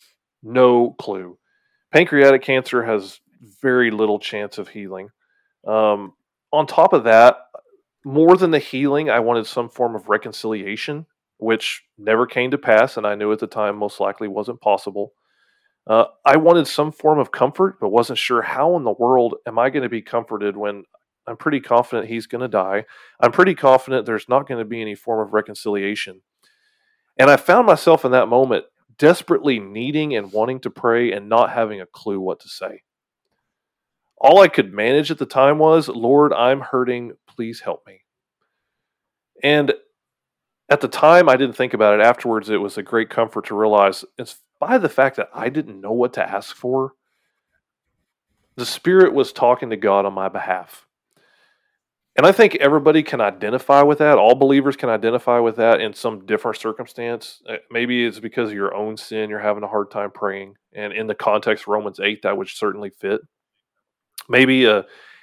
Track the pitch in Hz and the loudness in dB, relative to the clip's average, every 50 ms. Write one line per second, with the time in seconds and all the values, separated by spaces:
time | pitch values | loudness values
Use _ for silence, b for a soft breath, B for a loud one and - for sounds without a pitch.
0 | _ _ _ _ _ _ _ _ - 110 113 127 127 123 123 120 120 117 - - | _ _ _ _ _ _ _ _ -14 -6 0 2 4 4 4 4 2 0 -4 -8
1 | - 107 101 92 92 87 92 _ _ _ _ _ _ _ _ _ _ _ - 151 | -12 -12 -12 -12 -12 -16 -20 _ _ _ _ _ _ _ _ _ _ _ 0 2
2 | 180 - 147 143 139 139 135 131 - - 135 131 127 - 127 120 117 117 110 104 | 2 2 4 6 6 6 6 4 2 0 -2 -2 -2 -2 -4 -4 -2 -2 -2 -4
3 | 95 98 - - _ _ _ _ _ _ _ _ - 131 127 127 123 113 104 107 | -4 -8 -16 -20 _ _ _ _ _ _ _ _ -4 0 0 2 0 0 0 -2
4 | 110 107 104 104 - - 113 104 104 101 - - 95 - - 107 101 92 95 95 | -2 -2 -2 -2 -6 -8 -10 -10 -10 -10 -12 -14 -16 -16 -16 -16 -16 -14 -14 -16
5 | 98 101 _ _ _ _ _ _ _ _ _ _ - 104 107 110 110 107 104 101 | -16 -18 _ _ _ _ _ _ _ _ _ _ -8 -4 -2 0 2 0 0 -2
6 | 101 92 - _ _ _ _ _ _ _ - 151 151 143 - - 165 185 - 143 | -6 -12 -20 _ _ _ _ _ _ _ -2 -2 -2 0 2 2 4 4 4 2
7 | 110 117 110 113 120 127 - - - _ - - _ _ _ _ _ _ _ _ | 2 4 6 8 8 8 6 4 -2 _ -20 -20 _ _ _ _ _ _ _ _
8 | - 139 135 151 160 170 185 185 185 170 160 143 - - - 131 143 139 139 147 | -14 -4 0 2 6 6 6 6 4 2 0 -2 -4 -4 -6 -4 -2 -2 -2 -2
9 | 156 143 110 120 110 117 120 113 107 - - 123 117 117 - - 123 117 113 104 | -2 -2 -2 0 0 0 -2 -2 -4 -6 -8 -8 -10 -8 -6 -6 -6 -6 -6 -8
10 | - - 104 110 - 113 104 - - 110 110 104 95 98 107 107 - - 147 151 | -6 -4 -4 -4 -4 -6 -14 -12 -8 -8 -8 -8 -8 -10 -12 -10 -10 -10 -10 -12
11 | 160 _ _ _ _ _ _ - 107 113 117 117 - - - - _ _ _ - | -14 _ _ _ _ _ _ -8 -4 -4 -4 -4 -4 -8 -12 -12 _ _ _ -10
12 | 101 107 110 113 123 120 - 127 123 127 139 143 - 123 110 107 120 131 - 117 | -4 -2 0 0 0 -2 -4 -4 -4 -4 -4 -4 0 2 4 4 4 2 -2 -6
13 | 107 104 104 104 104 107 107 107 117 - - 113 107 101 101 104 104 101 - - | -6 -6 -4 -4 -4 -4 -4 -4 -6 -8 -6 -6 -6 -6 -4 -6 -8 -8 -6 -6
14 | 98 98 101 - 110 104 95 107 104 120 117 - - 107 98 98 - 104 95 101 | -6 -6 -6 -6 -10 -10 -8 -8 -8 -10 -10 -6 -2 -2 -2 -2 -4 -6 -10 -10
15 | 101 104 _ _ _ _ _ _ _ _ _ _ _ _ _ _ _ - 110 113 | -10 -12 _ _ _ _ _ _ _ _ _ _ _ _ _ _ _ 0 2 2
16 | 113 - - _ - 139 139 160 160 170 170 170 147 - - - 151 156 - - | 2 0 -4 _ 0 2 4 4 6 4 4 4 2 -2 -2 -4 -4 -4 -6 -4
17 | - 156 156 147 123 - - - 131 131 - - 190 190 - - 113 98 101 117 | 0 0 2 0 0 -4 -4 -2 -2 -2 0 0 -2 -2 -2 -4 -6 -2 0 0
18 | 117 135 123 - - - 123 117 104 - - 131 143 170 180 170 135 117 98 - | 0 0 -2 -6 -4 -2 -2 -2 -4 -4 -4 -2 -2 -2 -2 -2 -2 -4 -4 -2
19 | 117 120 131 127 120 117 - - - 120 113 117 120 135 135 147 127 117 120 110 | 0 0 2 2 0 0 -4 -8 -12 -8 -4 -4 -2 -2 -2 -4 -6 -6 -8 -10
20 | 101 - - 117 113 - 113 101 101 104 98 101 104 104 101 101 87 _ _ _ | -10 -8 -8 -8 -8 -8 -8 -8 -6 -6 -6 -6 -8 -8 -8 -10 -14 _ _ _
21 | _ _ _ _ _ 117 120 - - 156 147 131 - - 120 117 123 - 123 113 | _ _ _ _ _ -16 -14 -10 -6 -4 -4 -4 -2 0 0 0 0 0 -4 -8
22 | 101 110 113 113 110 - - 120 127 120 107 101 92 95 98 104 110 b b b | -8 -8 -8 -10 -10 -10 -10 -10 -8 -4 -4 -4 -2 -2 -4 -6 -6 b b b
23 | b b b b 120 120 - - 180 190 175 - - 135 131 127 - 135 135 127 | b b b b -2 0 4 4 4 4 2 2 4 4 4 4 2 0 -6 -6
24 | 104 120 110 104 - - 123 135 139 135 131 117 113 107 117 113 110 107 101 - | -4 -4 -6 -6 -4 -2 -2 -2 -2 -4 -8 -10 -10 -10 -10 -10 -10 -10 -12 -12
25 | _ 120 113 110 107 101 107 107 104 - 104 - - 110 104 101 98 101 104 104 | _ -6 -6 -4 -4 -2 -2 -4 -4 -4 -8 -12 -8 -6 -4 -4 -4 -4 -6 -8
26 | - 101 92 95 _ _ _ _ _ _ _ _ _ _ _ _ _ _ _ _ | -10 -12 -16 _ _ _ _ _ _ _ _ _ _ _ _ _ _ _ _ _
27 | _ _ _ - 131 143 143 - - - 180 240 240 214 165 151 - 170 160 - | _ _ _ 2 4 6 6 4 4 2 2 4 6 4 4 4 4 2 2 2
28 | - 127 127 127 117 110 120 127 135 127 113 - - _ _ _ _ _ _ - | 2 2 2 2 2 2 2 2 2 2 0 -2 -4 _ _ _ _ _ _ 2
29 | - - 175 - - - 165 - - 147 123 110 98 98 101 110 123 139 147 151 | 2 4 4 2 0 -2 -2 -2 0 -2 -2 -2 -4 -10 -10 -10 -8 -6 -4 -4
30 | 151 151 131 107 101 95 101 107 110 123 131 131 - 113 - - - 120 113 120 | -4 -4 -4 -6 -6 -6 -4 -4 -4 -4 -4 -6 -10 -12 -10 -4 -2 0 0 0
31 | 120 117 98 104 101 104 113 117 117 - - 120 113 107 104 98 92 - - - | 0 -2 -4 -6 -4 0 2 2 2 2 0 -4 -6 -6 -6 -10 -14 -18 -20 -14
32 | - 110 98 95 95 92 - - _ - - - 95 90 - - _ _ _ _ | -10 -8 -8 -6 -6 -6 -8 -8 _ -18 -18 -14 -14 -14 -14 -16 _ _ _ _
33 | _ _ _ _ _ _ _ _ _ _ _ _ _ _ _ _ _ _ _ _ | _ _ _ _ _ _ _ _ _ _ _ _ _ _ _ _ _ _ _ _
34 | _ _ _ - - 135 165 202 190 175 - - 110 95 95 101 107 120 135 147 | _ _ _ 0 4 6 8 8 8 8 6 2 -2 -2 -2 -4 -2 0 0 0
35 | 147 147 165 - 131 - - 131 135 139 151 156 156 156 160 165 151 - - 117 | 0 -2 -4 -8 -8 -4 0 2 2 4 4 4 4 4 4 2 2 -2 -6 -4
36 | 113 120 139 143 147 147 - - 120 127 135 139 131 - - 127 127 123 123 120 | 0 2 4 4 4 4 2 0 0 0 0 0 -4 -4 -4 -4 -2 -4 -4 -6
37 | 120 117 - _ _ _ _ - 117 113 117 - - - 82 - _ 98 95 92 | -8 -12 -16 _ _ _ _ -12 -12 -10 -12 -12 -10 -10 -10 -10 _ -20 -20 _
38 | _ _ _ _ _ _ _ _ _ _ _ _ _ _ _ _ _ _ _ _ | _ _ _ _ _ _ _ _ _ _ _ _ _ _ _ _ _ _ _ _
39 | _ _ _ _ _ _ _ _ - 143 151 151 143 143 - - _ _ _ _ | _ _ _ _ _ _ _ _ 0 2 2 2 2 0 -2 -4 _ _ _ _
40 | _ _ _ _ _ _ _ _ _ _ _ _ _ - 143 143 - 117 - - | _ _ _ _ _ _ _ _ _ _ _ _ _ -2 0 0 -2 -4 -2 2
41 | - 156 170 180 175 147 127 127 139 123 107 - 127 127 - 107 107 104 104 107 | 4 6 6 6 6 6 4 2 2 -2 -2 -4 -4 -4 0 2 2 4 4 4
42 | 107 117 - - - 120 113 110 101 107 107 92 101 98 - 107 95 - 120 113 | 4 4 2 2 -2 -4 -4 -4 -4 -4 -4 -4 -4 -4 -8 -10 -10 -4 -4 -4
43 | 110 110 - - 117 110 - 110 - - 107 101 107 107 104 104 98 98 95 - | -4 -4 -4 -4 -4 -4 -4 -8 -10 -6 -4 -2 0 2 4 4 4 4 2 -2
44 | - - _ - 120 - - _ _ _ _ - 143 180 254 254 185 147 - - | -10 -18 _ -18 -18 -18 -20 _ _ _ _ -8 -4 0 0 0 0 0 0 0
45 | 135 131 - - 101 - - - 113 123 139 156 143 - 98 95 95 101 113 120 | 0 0 0 -4 -10 -10 -10 -10 -8 -8 -6 -6 -8 -10 -12 -14 -10 -6 -4 -2
46 | 123 123 - - - - 98 101 - - - - - 127 127 131 131 135 - _ | -2 -2 -2 -6 -6 -6 -6 -10 -10 -12 -16 -12 -8 -6 -4 -4 -4 -6 -10 _
47 | _ _ _ _ _ _ _ _ _ _ _ _ _ _ _ _ _ _ _ _ | _ _ _ _ _ _ _ _ _ _ _ _ _ _ _ _ _ _ _ _
48 | _ _ _ _ _ _ _ _ _ _ _ - 123 - - - - 160 - 190 | _ _ _ _ _ _ _ _ _ _ _ -12 -12 -10 -10 -6 -2 2 6 6
49 | 185 - - 139 123 - - - 127 120 123 123 135 117 113 98 107 104 98 98 | 6 6 6 2 -2 -2 -2 0 2 2 2 2 -2 -6 -6 -2 0 2 2 2
50 | 98 98 98 95 95 95 - 101 - 95 92 92 90 - - - _ _ _ _ | 2 0 -2 -6 -6 -6 -6 -8 -6 -6 -6 -8 -8 -14 -20 -20 _ _ _ _
51 | _ _ _ _ _ _ _ _ _ _ _ _ _ _ _ _ _ _ _ _ | _ _ _ _ _ _ _ _ _ _ _ _ _ _ _ _ _ _ _ _
52 | _ _ _ - 143 196 196 - 226 202 - - 143 139 151 151 139 156 151 160 | _ _ _ 2 4 4 6 6 4 4 2 2 0 2 2 2 2 2 2 2
53 | 151 - - 123 110 101 98 - 104 104 120 131 - - 139 139 143 147 147 147 | 0 -2 -2 -2 -2 -2 -4 -4 -6 -6 -6 -4 0 2 4 4 4 4 2 2
54 | 151 151 143 107 101 113 127 135 139 135 139 139 135 143 131 - - 120 113 107 | 2 4 4 4 6 4 4 4 4 4 4 2 2 0 -2 -4 -4 -4 -2 -2
55 | 104 113 120 120 - 127 120 120 117 117 107 117 113 117 113 76 110 107 101 - | -2 -2 -2 -2 -2 0 0 0 0 0 0 0 2 4 4 2 2 -2 -4 -8
56 | - 117 110 98 95 98 107 107 - 120 107 - - 113 107 - 117 - _ - | -8 -8 -8 -8 -8 -6 -4 -4 -4 -6 -8 -8 -8 -8 -8 -10 -12 -16 _ -12
57 | 120 117 117 113 - - - _ _ - 113 - - _ 117 117 120 120 123 123 | -10 -8 -10 -10 -12 -16 -20 _ _ -14 -14 -14 -12 _ -8 -6 -4 -2 -2 -2
58 | 120 117 104 107 110 107 - 123 117 107 104 101 98 98 - 101 104 110 110 110 | -2 -4 -6 -8 -12 -10 -8 -6 -6 -6 -6 -6 -6 -6 -6 -6 -8 -8 -10 -12
59 | - - 110 110 107 104 107 104 104 107 104 104 104 98 110 104 101 - - 110 | -14 -10 -8 -8 -8 -8 -8 -6 -4 -4 -4 -4 -6 -6 -6 -6 -6 -6 -8 -8
60 | 101 98 98 - 107 101 98 98 98 98 98 _ _ _ - 107 104 104 92 110 | -8 -10 -8 -8 -8 -6 -6 -8 -12 -16 -20 _ _ _ -16 -14 -12 -10 -8 -8
61 | 113 107 101 - - 113 104 107 - 117 110 - - 104 104 107 104 101 92 - | -8 -8 -8 -6 -2 -2 -2 -2 -2 -2 -4 -4 -4 -6 -6 -4 -6 -6 -8 -6
62 | 98 104 110 - - 98 98 98 98 - - - 107 104 95 104 104 98 - _ | -4 -4 -4 -4 -4 -6 -6 -6 -8 -10 -10 -8 -8 -8 -8 -8 -12 -16 -14 _
63 | - 98 104 - - _ _ _ _ _ _ _ _ _ _ _ _ _ _ _ | -8 -6 -6 -6 -8 _ _ _ _ _ _ _ _ _ _ _ _ _ _ _
64 | _ _ _ - - - 117 127 131 131 131 131 127 110 107 101 95 b b b | _ _ _ -20 -8 -2 2 2 2 4 2 2 2 2 2 2 -2 b b b
65 | b b b b | b b b b